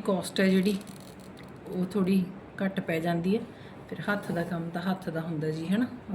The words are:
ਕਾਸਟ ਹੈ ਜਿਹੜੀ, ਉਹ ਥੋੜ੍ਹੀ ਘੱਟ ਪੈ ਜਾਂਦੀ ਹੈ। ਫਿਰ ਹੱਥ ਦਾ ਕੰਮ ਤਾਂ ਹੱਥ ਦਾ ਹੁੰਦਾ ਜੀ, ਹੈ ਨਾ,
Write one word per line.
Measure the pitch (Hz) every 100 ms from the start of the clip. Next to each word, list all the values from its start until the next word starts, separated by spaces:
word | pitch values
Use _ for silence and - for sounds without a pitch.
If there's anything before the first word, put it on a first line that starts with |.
| 214
ਕਾਸਟ | 185 - -
ਹੈ | 190
ਜਿਹੜੀ, | 190 190 196 - - - - - - - - -
ਉਹ | 185
ਥੋੜ੍ਹੀ | 180 202 185 196 175 - - -
ਘੱਟ | 196 190
ਪੈ | - 165
ਜਾਂਦੀ | 175 170 175 220
ਹੈ। | 240 - - - -
ਫਿਰ | -
ਹੱਥ | - 202 -
ਦਾ | 170
ਕੰਮ | 170 170 165
ਤਾਂ | 175
ਹੱਥ | 185 185 -
ਦਾ | 160
ਹੁੰਦਾ | 165 156 156
ਜੀ, | 156 165
ਹੈ | 202
ਨਾ, | 247 - -